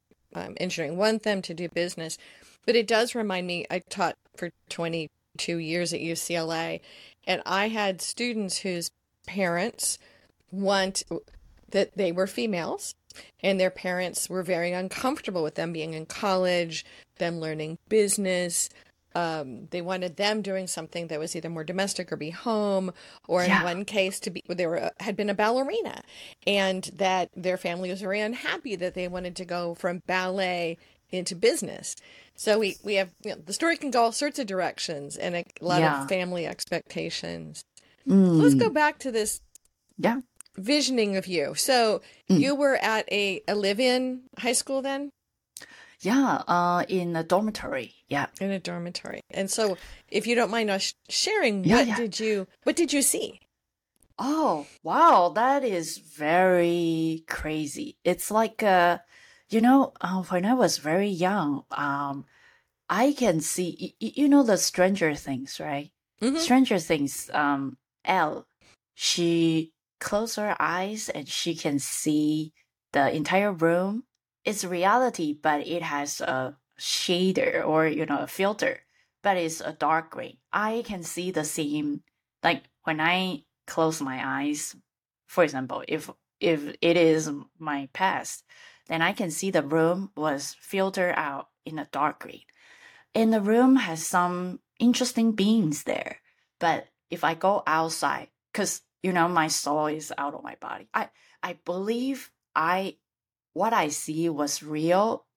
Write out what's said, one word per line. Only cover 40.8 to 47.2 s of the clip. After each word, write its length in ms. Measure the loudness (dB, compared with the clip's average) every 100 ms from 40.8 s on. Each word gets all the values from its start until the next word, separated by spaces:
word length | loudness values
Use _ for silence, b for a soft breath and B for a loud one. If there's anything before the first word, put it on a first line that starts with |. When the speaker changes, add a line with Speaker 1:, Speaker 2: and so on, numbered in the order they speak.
| 2 0 0 -2
Speaker 1:
of 80 | -2
you. 300 | -2 -2 -2
So 460 | 2 4 4 0 B B 2
Speaker 2:
Mm. 100 | 4
Speaker 1:
you 140 | 4
were 220 | 4 4 2
at 360 | 2 0 0
a, 300 | 0 0 -2 -2
a 80 | 0
live-in 760 | 0 2 2 2 0 -6 -12 -6
high 160 | -2
school 300 | 0 0 -4
then? 260 | -2 -6 -8 -14 _ _ _ -20 B B B B
Speaker 2:
Yeah, 420 | 0 2 4 2 2
uh, 380 | 2 4 2 0
in 280 | -2 0
a 60 | -2